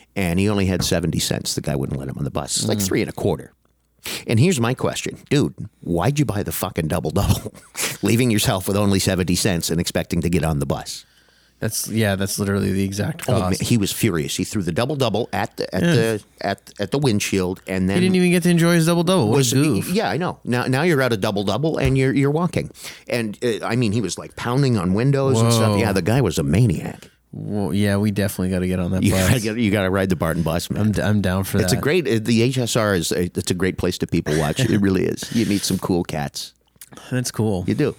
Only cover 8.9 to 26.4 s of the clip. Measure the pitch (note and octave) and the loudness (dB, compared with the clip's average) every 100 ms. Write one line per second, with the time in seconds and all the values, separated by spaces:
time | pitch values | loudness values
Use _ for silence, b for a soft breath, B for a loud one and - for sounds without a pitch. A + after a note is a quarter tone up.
8.9 | G2 G2+ F2+ F2+ F2 A2+ E2+ - E2 E2+ | 4 2 2 2 2 2 0 0 -2 -2
9.9 | - - E2+ E2+ E2 D#2 D2 C#2 C#2 - | -2 -2 -2 0 0 0 0 -2 -4 -8
10.9 | - - b b b b b A2 - - | -14 -16 b b b b b -6 -6 -4
11.9 | A2 G#2+ G2 G2 - G2+ G2 G2 F#2+ G2 | 0 0 0 -2 -2 -2 0 0 0 -2
12.9 | G2 G2+ D3+ - F#2+ F#2 F#2 - A#2+ F#2+ | -2 -4 -4 0 0 2 0 2 2 0
13.9 | - A2+ E2+ C#2 - F#2+ A2 F2 E2 B2 | 0 0 0 -2 -4 -4 -4 -2 -2 -2
14.9 | D3 A#2+ G2+ A#2+ G2 G#2+ - - F#2 F3 | 0 0 0 -2 -4 -4 -6 -6 0 2
15.9 | C#3 A2+ G#2+ - - F#2+ G2 - - G2+ | 2 2 -2 -6 -8 -6 -6 -8 -8 -4
16.9 | C#3 D3 G#3 - F#2+ F2+ F#2+ - F#2+ F#2 | 0 2 2 0 0 0 -4 -6 -2 0
17.9 | G2 F#3 F#3 F3+ F3 F3 E3+ E3+ E3+ D#3+ | 2 2 2 2 2 2 4 4 4 4
18.9 | E3+ E3+ F#3+ G#2+ C#3 B2+ C3 D3+ G2 E2 | 2 2 2 4 2 2 2 2 0 0
19.9 | F#3+ E3 A#2 F3 - - A#2+ B2 C3 F3 | -2 0 -2 -4 -6 -4 -2 0 0 2
20.9 | C#3+ C3 A2 A2 G2+ G2+ G#2 D#3 D#3 C3+ | 2 2 0 0 0 0 0 0 0 0
21.9 | C3+ C3 B2+ C#3 D3+ F3 - D2+ - B | 2 2 2 2 2 0 -2 -6 -10 B
22.9 | B B A#2+ A2+ G2 B2 G2+ F#2+ A#2+ A#2 | B B -2 -2 -2 -2 -2 -2 0 0
23.9 | A2 F#2 - D#2+ - A#2 B2+ C3+ A2+ F2+ | 0 -2 -6 -10 -8 -2 2 2 2 2
24.9 | F#2+ C3 C3+ C3+ A2+ A#2 A2+ A2 G2+ A2 | 2 2 2 2 4 4 4 2 2 2
25.9 | F#2+ F2 B2+ G#2+ D#2 | 2 2 2 2 0